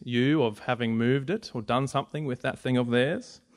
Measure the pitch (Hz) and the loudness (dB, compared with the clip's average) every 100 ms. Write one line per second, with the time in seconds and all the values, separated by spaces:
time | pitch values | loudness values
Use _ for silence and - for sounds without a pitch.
0 | 127 120 131 156 117 104 - 120 117 113 | -2 2 4 4 2 0 -4 -2 0 2
1 | 117 139 135 214 - 123 107 123 135 135 | 2 2 0 -6 -6 -8 -2 0 0 -2
2 | 143 151 147 123 135 131 131 127 120 120 | -4 -6 -6 -4 -6 -4 0 0 2 2
3 | 135 202 - - _ | 2 -2 -8 -20 _